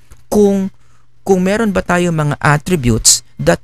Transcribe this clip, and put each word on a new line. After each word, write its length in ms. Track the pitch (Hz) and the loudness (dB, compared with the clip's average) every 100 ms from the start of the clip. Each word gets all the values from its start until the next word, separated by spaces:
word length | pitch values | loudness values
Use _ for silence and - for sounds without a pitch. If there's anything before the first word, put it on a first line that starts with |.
| - - - | -20 -20 -4
kung, 400 | 208 202 196 190 - - - - - - | 2 2 0 -4 -10 -20 -20 -20 -14 -2
kung 160 | 185 | 0
meron 320 | 185 214 226 | 0 0 -2
ba 80 | 190 | -2
tayong 320 | - 175 175 | -2 0 0
mga 240 | 160 147 135 | -2 -2 -2
attributes 880 | 151 147 - 175 123 110 - - - - | 0 0 0 -2 0 0 0 -2 -4 -4
that 160 | 147 170 | -2 0